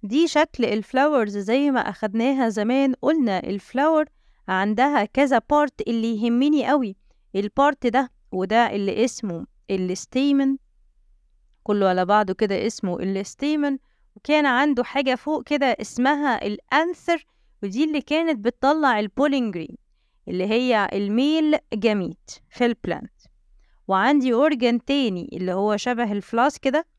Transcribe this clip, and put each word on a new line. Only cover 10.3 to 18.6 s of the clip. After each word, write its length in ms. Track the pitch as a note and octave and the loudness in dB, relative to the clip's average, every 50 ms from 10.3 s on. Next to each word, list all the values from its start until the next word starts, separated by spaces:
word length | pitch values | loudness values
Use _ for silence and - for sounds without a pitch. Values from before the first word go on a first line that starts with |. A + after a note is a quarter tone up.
| C#4+ C#4 C#4 C4+ C4+ C4+ _ _ _ _ _ _ _ _ _ _ _ _ _ _ _ _ _ _ _ _ _ | 2 2 2 0 0 -2 _ _ _ _ _ _ _ _ _ _ _ _ _ _ _ _ _ _ _ _ _
كله 260 | - G#3 G#3 G3 F#3+ | -2 0 2 2 2
على 160 | F3+ F3+ F#3 | 2 2 2
بعضه 300 | F3+ G#3 G#3+ G#3+ F#3 F#3+ | 2 2 2 2 0 -2
كده 320 | _ A3 G3+ G3 - - | _ -2 -2 0 -2 -2
اسمه 340 | A3 A3+ - - F#3 F3+ - | -4 -4 -4 -4 -4 -4 -2
الستيمن. 760 | - F#3+ G3 F#3+ G3 - - _ - D4 D4+ D4+ C#4+ C#4+ C#4 C4 _ _ _ _ _ _ _ | -4 -4 -4 -4 -6 -8 -10 _ -4 -2 -2 0 0 -2 -2 -4 _ _ _ _ _ _ _
وكان 300 | - _ - D4 D4+ D4 | -20 _ 0 2 2 2
عنده 380 | C#4 B3+ B3 C#4 D4+ C#4+ A3+ B3 | 2 2 2 2 2 2 0 -2
حاجة 300 | - - C4+ C#4+ C4 B3+ | -2 -2 -2 0 0 -2
فوق 280 | B3 - - D#4 D4+ - | -2 -2 -4 -4 -4 -2
كده 240 | - D4 D4 C#4 | -2 -2 0 2
اسمها 800 | C4+ A#3+ - - - - - B3 C4+ D4 C#4+ D4 C#4+ A#3+ - - | 0 0 -2 -4 -10 -4 -2 0 0 2 2 0 -2 -2 -2 -4
الأنثر، 800 | G3+ G#3 - _ _ - C#4 D#4+ F4 F4+ - - - E4+ E4 - _ _ _ _ _ _ _ - | -6 -8 -8 _ _ 0 0 0 0 -4 -8 -2 -2 -2 -2 -2 _ _ _ _ _ _ _ -10
ودي 220 | G3+ F#3 A#3 D4+ | -8 -2 -2 -2
اللي 160 | D#4 D4+ D4+ | 0 0 -4
كانت 440 | - - D4 D#4 E4 E4 D#4 A3 G3+ | -4 -2 -2 -2 0 0 -2 0 -2
بتطلع 560 | A#3 - _ | -4 -4 _